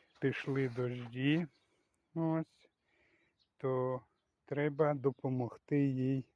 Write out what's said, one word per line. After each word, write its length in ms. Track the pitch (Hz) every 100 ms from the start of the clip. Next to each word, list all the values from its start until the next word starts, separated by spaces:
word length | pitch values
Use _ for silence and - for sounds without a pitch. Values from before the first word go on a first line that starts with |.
| _ _
пішли 480 | 139 - - 135 131
дожді. 800 | 120 123 123 120 123 135 156 170 _ _ _ _ _ _
Ось. 560 | 160 165 160 160 _ _ _ _ _ _ _ _ _ _ _
То 460 | 139 127 127 127 - _ _ _
треба 500 | - 143 147 143 151
допомогти 840 | 147 135 131 135 127 123 - - 147
їй. 460 | 139 131 131 135 -